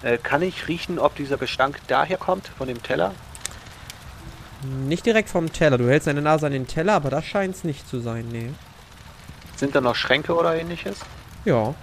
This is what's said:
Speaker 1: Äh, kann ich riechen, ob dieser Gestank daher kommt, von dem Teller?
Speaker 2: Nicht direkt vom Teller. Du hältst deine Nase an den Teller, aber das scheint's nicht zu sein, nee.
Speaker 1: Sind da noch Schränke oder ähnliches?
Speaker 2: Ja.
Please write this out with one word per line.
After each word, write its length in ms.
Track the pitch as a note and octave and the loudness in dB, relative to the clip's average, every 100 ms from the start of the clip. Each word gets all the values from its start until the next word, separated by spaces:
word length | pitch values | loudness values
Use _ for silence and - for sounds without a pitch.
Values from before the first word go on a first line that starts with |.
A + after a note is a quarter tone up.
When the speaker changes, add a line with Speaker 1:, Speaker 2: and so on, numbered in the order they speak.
Speaker 1:
Äh, 140 | B2 A#2+ | 2 0
kann 240 | - C#3 | 2 0
ich 260 | F#3 F3 - | 0 -2 -4
riechen, 320 | E3 - E3+ | -4 -4 2
ob 160 | C#3 - | 2 2
dieser 220 | C#3 C#3 | -4 -2
Gestank 420 | B2 - C3+ C#3 - | -2 2 0 0 0
daher 300 | B2+ D3+ F#3 | 2 2 0
kommt, 300 | - F#3+ - - | 0 -2 -2 -8
von 100 | C3 | -6
dem 140 | A#2 | -6
Teller? 300 | - - E2+ F#3+ - - - - - - - - - - - - - - C3+ C3 C3+ | -2 0 0 -2 -14 -12 -10 -12 -16 -18 -16 -16 -16 -16 -16 -16 -16 -12 -6 -4 -2
Speaker 2:
Nicht 180 | E3 - | 0 4
direkt 240 | A3 G#3+ | 4 4
vom 220 | F3+ E3 | 0 0
Teller. 260 | - D#3+ B2+ | 4 4 6
Du 100 | B2 | 6
hältst 180 | C#3+ D#3 | 4 4
deine 140 | C#3+ | 0
Nase 240 | D3+ D#3 D3 | 4 4 4
an 60 | |
den 160 | C#3 B2+ | -2 -2
Teller, 260 | - E3+ | 0 2
aber 160 | G3+ C#3+ | 4 2
das 160 | C3+ D#3 | -2 -2
scheint's 380 | G#3 F#3+ F#3 | -2 -2 -2
nicht 240 | E3+ C#3+ - | -4 -6 -6
zu 100 | B2+ | -6
sein, 280 | A#2 A#2 A#2 | -4 -6 -6
nee. 200 | A#2 A#2 D3 - - - - - - - - - - | -6 -8 -10 -14 -20 -20 -20 -20 -20 -18 -18 -16 -2
Speaker 1:
Sind 180 | C#3 C#3 | 2 4
da 60 | |
noch 140 | B2+ A2+ | 4 2
Schränke 400 | - C3 D#3 E3+ | 2 2 4 2
oder 200 | E3+ E3 | 4 2
ähnliches? 420 | E3+ E3+ - G3 - - - - - | -2 -6 -8 -8 -12 -16 -18 -6 4
Speaker 2:
Ja. 280 | B2+ G#2+ D3+ | 4 4 -2